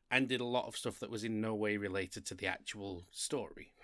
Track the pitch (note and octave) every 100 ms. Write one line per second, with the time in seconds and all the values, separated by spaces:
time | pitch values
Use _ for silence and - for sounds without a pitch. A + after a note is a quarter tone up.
0 | _ B2+ B2+ B2+ A#2+ B2 - - A#2+ -
1 | - A#2 A2+ A2 A2 G#2+ G#2+ G#2 G2+ F#2+
2 | F#2 - - F2+ F#2+ F#2 - G#2 G2 F2+
3 | F2 - - C#3 F2+ - D2+ _